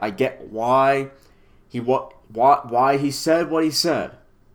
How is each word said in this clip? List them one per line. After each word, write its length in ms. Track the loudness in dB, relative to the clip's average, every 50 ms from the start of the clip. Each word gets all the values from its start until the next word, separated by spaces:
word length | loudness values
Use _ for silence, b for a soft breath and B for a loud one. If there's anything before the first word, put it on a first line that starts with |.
| -6
I 80 | -8
get 380 | -4 -2 -2 -4 -4 -8 -14 -12
why 600 | -8 -6 -2 2 2 4 4 4 2 0 -2 -6 -12 -20 _ _ _ _ _ _ _ _ _ _
he 120 | -10 -6
wa-, 300 | -2 0 0 0 -2 -6 -14 -20 _ _
why, 320 | -4 2 4 4 4 4 2 -2
why 300 | 0 2 2 4 2 2
he 120 | 0 -2
said 400 | -4 -4 0 0 0 2 0 0
what 140 | -2 0 0
he 60 | 0
said. 420 | -2 -2 -2 0 -2 -2 -4 -6 -10 -18 _ _ _ _ _ _ _